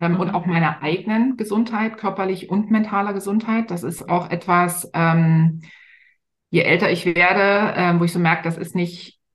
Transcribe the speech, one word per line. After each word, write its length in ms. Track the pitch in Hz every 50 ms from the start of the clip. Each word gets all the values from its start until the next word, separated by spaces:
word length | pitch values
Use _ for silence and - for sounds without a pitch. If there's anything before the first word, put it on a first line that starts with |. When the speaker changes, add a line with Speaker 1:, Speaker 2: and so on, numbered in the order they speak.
Speaker 1:
ähm, 180 | 170 170 175 185
und 80 | 185 175
Speaker 2:
Mhm. 80 | -
Speaker 1:
auch 100 | 175 160
meiner 380 | 180 175 165 165 151 151 - 143
eigenen 540 | 151 170 190 - 220 214 226 240 269 254 233
Gesundheit, 600 | 220 214 202 220 233 226 226 208 220 220 220 -
körperlich 520 | - 196 185 - 190 190 190 180 - -
und 200 | 175 208 214 -
mentaler 440 | 220 214 220 214 202 202 202 208 202
Gesundheit. 580 | 196 196 196 202 220 220 226 220 226 226 -
Das 120 | 175 170 -
ist 260 | 135 165 - - -
auch 200 | 156 143 165 -
etwas, 600 | 175 170 - 190 175 175 175 170 170 - - - -
ähm, 680 | 165 165 165 165 165 165 160 160 160 160 165 160 160 160 - - - - - - - _ _ _ _ _ _ _ _ _ -
je 120 | 170 170
älter 300 | - - 160 180 214 175
ich 140 | 143 175 -
werde, 680 | 180 170 175 175 180 196 208 196 202 202 202 214 208 - -
ähm, 220 | 180 175 175 170
wo 40 | 175
ich 80 | 170 -
so 60 | 180
merke, 240 | 175 160 170 170 -
das 140 | 165 165 -
ist 180 | 175 - -
nicht 440 | 180 175 170 - - - - - _ _ _ _